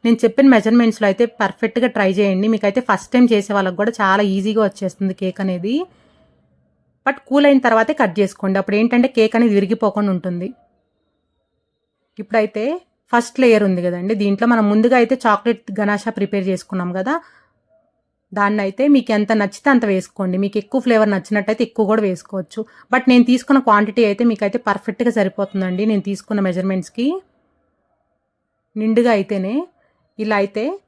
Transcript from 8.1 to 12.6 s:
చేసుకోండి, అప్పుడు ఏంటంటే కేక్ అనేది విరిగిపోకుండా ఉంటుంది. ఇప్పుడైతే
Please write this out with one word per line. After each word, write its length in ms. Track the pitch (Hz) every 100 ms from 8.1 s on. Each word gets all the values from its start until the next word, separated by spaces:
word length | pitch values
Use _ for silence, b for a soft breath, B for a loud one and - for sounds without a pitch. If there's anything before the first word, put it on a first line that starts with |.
| 170
చేసుకోండి, 380 | 196 - 190 196
అప్పుడు 140 | 190 208
ఏంటంటే 280 | 233 240 262 233
కేక్ 200 | 220 233
అనేది 160 | 240 202
విరిగిపోకుండా 520 | 196 226 214 208 202 185
ఉంటుంది. 320 | 185 175 190 - _ _ _ _ _ _ _ _ _ _ _ _ _ _ _ -
ఇప్పుడైతే 420 | 202 226 214 214